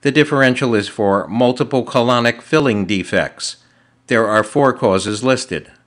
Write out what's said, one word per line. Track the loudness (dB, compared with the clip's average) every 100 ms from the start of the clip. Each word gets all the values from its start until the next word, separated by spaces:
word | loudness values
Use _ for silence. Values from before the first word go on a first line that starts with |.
The | 0
differential | 2 2 4 2 2 0 0
is | -2
for | -2 0 0 0
multiple | 0 0 0 -2 -2 -2
colonic | 0 2 2 0 -2
filling | -2 0 2 0 -2
defects. | -4 -2 -2 -2 -6 -14 -14 _ _ _ _ _
There | 0 2
are | 2
four | 0 0 0
causes | 2 0 0 -2 -4
listed. | -2 -2 -2 -10 -10 _